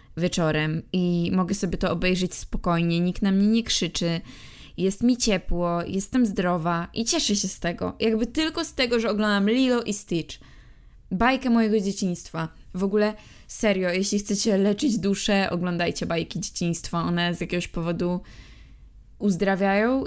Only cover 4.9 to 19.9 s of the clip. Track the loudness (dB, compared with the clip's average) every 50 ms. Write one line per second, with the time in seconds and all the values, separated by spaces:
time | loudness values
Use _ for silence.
4.9 | 0 2 2 2 2 2 2 2 2 2 2 0 0 2 2 0 0 -2 -2 -2
5.9 | -2 -2 -2 0 2 2 2 2 2 0 0 2 0 0 0 0 -2 -2 -4 -4
6.9 | -6 -4 -2 0 0 0 2 2 0 0 0 -2 -2 -2 -2 -4 -4 -4 -6 -6
7.9 | -4 0 0 0 2 0 0 -2 0 -2 -2 0 -2 -2 -2 -2 0 0 0 0
8.9 | 2 0 0 0 0 0 2 2 2 2 2 2 4 4 4 4 2 0 0 -2
9.9 | -2 -2 -2 -2 -4 -4 -4 -6 -12 -18 -18 -20 -20 -20 -20 -20 -20 -20 -20 -20
10.9 | -20 -20 -10 -6 -2 2 2 2 2 2 2 4 4 4 4 4 2 2 0 0
11.9 | -2 -2 -2 -2 -2 -4 -8 -8 -6 -6 -6 -6 -8 -14 -18 -12 -6 -4 -2 0
12.9 | 2 2 2 2 0 -4 -12 -20 -20 -20 -12 -6 -4 0 2 2 2 2 0 0
13.9 | 0 0 0 0 0 0 0 0 0 0 2 2 4 4 4 2 2 2 2 0
14.9 | 0 2 2 0 0 0 0 2 2 2 2 0 -2 -2 -2 -2 -2 0 -2 -2
15.9 | -2 -4 -4 -2 -2 -2 -4 -4 -6 -8 -8 -8 -6 -2 -2 0 0 -2 -4 -4
16.9 | -4 -4 -2 -2 0 0 0 0 -2 -2 -4 -2 -2 -4 -4 -4 -6 -4 -4 -2
17.9 | -2 -2 -2 -2 -2 -4 -6 -10 -16 -20 -20 -20 -20 -20 -20 -20 -20 -20 -20 -20
18.9 | -20 -20 -20 -20 -8 -2 0 0 2 2 2 0 2 2 2 2 4 4 4 2